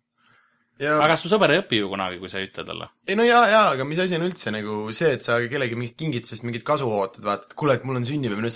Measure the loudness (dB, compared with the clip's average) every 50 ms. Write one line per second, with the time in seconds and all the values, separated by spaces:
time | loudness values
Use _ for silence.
0 | _ _ _ _ _ _ _ _ _ _ _ _ _ _ _ -6 -2 0 2 4
1 | 4 4 4 2 0 2 2 4 4 4 4 4 2 0 0 0 0 0 -2 -4
2 | -4 -4 -6 -8 -10 -10 -8 -8 -8 -8 -10 -12 -10 -10 -10 -10 -10 -14 _ _
3 | _ -4 0 2 4 4 6 6 6 6 6 6 6 4 2 0 -2 -2 -2 -2
4 | 0 0 0 0 -2 -2 -4 -4 -6 -4 -4 -4 -4 -4 -4 -6 -2 0 2 2
5 | 4 4 2 0 0 0 0 0 0 -2 -2 -2 -4 -2 -4 -4 -6 -8 -8 -8
6 | -6 -4 -4 -4 -6 -8 -10 -10 -8 -8 -8 -6 -2 -2 0 0 0 0 0 0
7 | 0 -2 -4 -6 -4 -2 -2 -4 -4 -10 -8 -2 0 2 2 0 0 -4 -4 -4
8 | -4 -4 -4 -4 -4 -2 -2 -2 -4 -4 -4